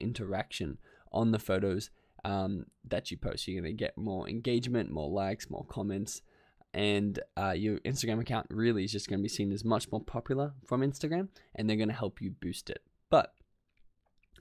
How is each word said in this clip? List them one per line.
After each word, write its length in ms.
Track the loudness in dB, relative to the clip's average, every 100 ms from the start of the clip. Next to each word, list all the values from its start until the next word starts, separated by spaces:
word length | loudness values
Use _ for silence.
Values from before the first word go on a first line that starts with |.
interaction 760 | -2 -2 -2 -2 -4 -4 -6 -6 -14 -20 -4
on 180 | 2 4
the 80 | 4
photos, 500 | 2 2 4 2 -2 -12 _ -8 -2
um, 400 | 0 0 -2 -6 _
that 260 | -4 -2 -2
you 80 | -4
post. 300 | -4 -4 -4
You're 140 | -4
gonna 100 | -4
get 260 | -2 -4 -2
more 300 | -4 -2 -2
engagement, 640 | -2 2 2 2 0 0
more 180 | -2 -2
likes, 400 | 0 0 -2 -6
more 160 | -10 -8
comments, 520 | -4 -2 -2 -4 -8 -14 _ _ _ _
and, 440 | 0 2 4 2 0 -4 -2
uh, 160 | 0 2
your 240 | 2 0
Instagram 400 | 0 -2 0 0
account 280 | 0 -2 -2
really 340 | 2 4 4
is 80 | 0
just 160 | -2 -2
gonna 160 | 0
be 60 | 0
seen 240 | 0 0
as 100 | 0
much 260 | 2 2 2
more 140 | -4
popular 500 | -4 -6 -2 0 -2 -4 -4
from 160 | 0
Instagram, 480 | 0 0 -2 -2 -2 -8 -16 -4
and 140 | 0
they're 80 | 2
gonna 160 | 2
help 280 | 0 -4 -4
you 100 | -6
boost 380 | -4 -6 -6 -8
it. 140 | -10 -12 _ _
But 240 | 6 6 _ _ _ _ _ -20 _ _ _ _ -6